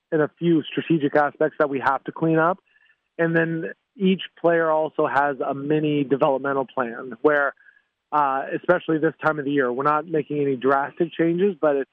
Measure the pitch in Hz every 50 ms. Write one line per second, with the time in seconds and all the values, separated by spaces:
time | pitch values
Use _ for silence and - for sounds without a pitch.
0 | _ - 170 151 147 - _ - 170 170 165 151 - - - 139 - - 165 156
1 | 139 139 - 147 147 139 - - 156 151 - - 151 135 143 127 113 135 135 -
2 | - 151 - - 165 165 160 160 160 175 196 _ _ _ _ _ _ _ _ _
3 | _ _ _ - 170 165 165 165 165 165 165 160 180 - - _ _ _ _ 214
4 | 190 190 190 170 - - _ - - 170 170 165 165 160 156 156 156 147 - -
5 | 151 131 123 139 143 147 139 123 143 143 139 139 139 143 156 156 156 151 147 147
6 | 139 123 139 120 156 151 135 127 135 139 139 135 127 - - 131 120 117 117 127
7 | 131 127 110 - - 151 147 143 139 131 - _ _ - _ _ _ _ _ _
8 | _ - 147 151 143 135 131 135 - - 170 - - - 180 165 - - 160 151
9 | 156 156 - - 147 156 156 151 135 143 143 139 127 123 120 131 139 147 151 151
10 | 165 180 160 151 - - 147 147 143 139 135 120 117 135 139 139 139 131 - -
11 | 175 156 - - 165 170 170 175 196 208 180 147 156 151 143 139 127 _